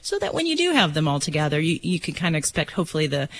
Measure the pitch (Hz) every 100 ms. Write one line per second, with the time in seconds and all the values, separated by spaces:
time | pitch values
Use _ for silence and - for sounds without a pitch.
0 | - 403 - - 330 311 349 285 170 151
1 | 156 143 - 151 151 151 160 160 175 175
2 | - - 170 151 - 170 147 - 160 156
3 | 151 143 139